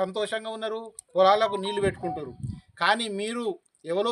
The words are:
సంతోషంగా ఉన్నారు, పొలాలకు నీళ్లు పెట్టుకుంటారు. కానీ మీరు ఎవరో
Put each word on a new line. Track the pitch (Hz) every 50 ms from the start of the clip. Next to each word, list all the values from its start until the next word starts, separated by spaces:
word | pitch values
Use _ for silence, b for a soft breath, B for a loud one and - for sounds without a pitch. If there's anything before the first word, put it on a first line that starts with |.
సంతోషంగా | 190 185 190 214 214 202 220 220 220 220 220 220
ఉన్నారు, | 220 220 220 226 226 220 - - - _ -
పొలాలకు | 180 190 190 208 214 220 208 202 196 190
నీళ్లు | 202 208 202 196
పెట్టుకుంటారు. | 190 185 - - 175 156 151 147 127 - - - - B B B B B -
కానీ | 170 185 214 233 233 214 196 196
మీరు | 208 220 240 247 240 214 170 - _ _ _ _ - 160
ఎవరో | 170 196 208 233